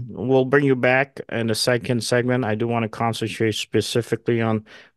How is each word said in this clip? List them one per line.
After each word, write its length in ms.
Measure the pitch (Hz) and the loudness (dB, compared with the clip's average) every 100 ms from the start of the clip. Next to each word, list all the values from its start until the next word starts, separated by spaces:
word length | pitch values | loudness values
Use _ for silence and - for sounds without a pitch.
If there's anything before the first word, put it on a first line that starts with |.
| 120 | -10
we'll 380 | 78 120 131 131 | -6 0 2 4
bring 200 | 143 139 | 4 4
you 100 | 127 | 2
back 440 | 123 131 139 - - | 2 2 0 -6 -8
in 160 | 117 113 | -4 -2
the 80 | 110 | 0
second 480 | - 120 - 120 | 0 0 0 -2
segment. 420 | 110 123 123 127 110 | 0 0 2 0 0
I 100 | 107 | -2
do 120 | 117 | -2
wanna 220 | 117 113 | -2 -2
concentrate 640 | - 117 110 110 - 113 | -2 -2 -2 -4 0 0
specifically 880 | 104 - 110 - 123 - - - 117 | -2 -2 -2 0 -2 -2 -4 -2 0
on 240 | 113 110 - - - | 0 -2 -4 -20 -18